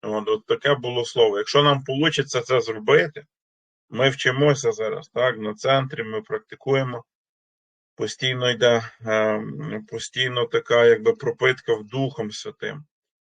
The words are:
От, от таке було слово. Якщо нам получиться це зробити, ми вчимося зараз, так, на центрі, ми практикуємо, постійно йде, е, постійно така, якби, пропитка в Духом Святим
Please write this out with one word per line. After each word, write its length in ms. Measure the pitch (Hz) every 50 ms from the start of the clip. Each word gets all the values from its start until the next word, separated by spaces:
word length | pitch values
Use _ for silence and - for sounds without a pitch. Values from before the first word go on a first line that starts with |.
От, 280 | - 110 107 107 107 107
от 160 | 110 107 _
таке 300 | _ 117 - - 139 147
було 300 | 131 120 123 123 123 117
слово. 320 | - - 127 117 110 101 101
Якщо 260 | 107 - - 147 147
нам 200 | 147 143 135 135
получиться 580 | - 135 135 151 165 156 - 139 - - 127
це 200 | 113 - 131 127
зробити, 640 | 113 113 110 110 107 113 135 156 175 156 - - - _ _ _ _ _ _ _ _ _ _ _ _ _
ми 200 | - 110 127 139
вчимося 640 | 131 - - - 127 131 143 147 143 135 - 117
зараз, 380 | 110 104 110 107 98 92 - _
так, 280 | _ 120 123 127 120 110
на 160 | 107 107 107
центрі, 500 | - - 131 135 135 135 135 - - 113
ми 180 | 110 110 110
практикуємо, 800 | 107 _ - 110 _ _ - - - 135 135 135 135 131 123 117 117 _ _ _ _ _ _ _ _ _ _ _ _ _ _ _ _ _ _
постійно 540 | _ 113 107 - _ - 131 127 123 123 123
йде, 420 | 120 110 120 120 120 117 113 113 - _ 117
е, 360 | 113 110 110 107 107 107 107 110 110 - 147 151 - 107 107 107 _
постійно 580 | - 113 - - _ 127 127 127 123 123 120
така, 400 | 117 - 117 117 - 120 120 120
якби, 280 | 120 117 110 107 113 113
пропитка 600 | 110 - 123 117 _ 127 131 131 131 - - 117
в 80 | 107 107
Духом 480 | 104 110 131 135 131 - - 110 104
Святим 540 | 107 - - 107 107 _ - 107 - 151 151 _ _ _ _ _ _ _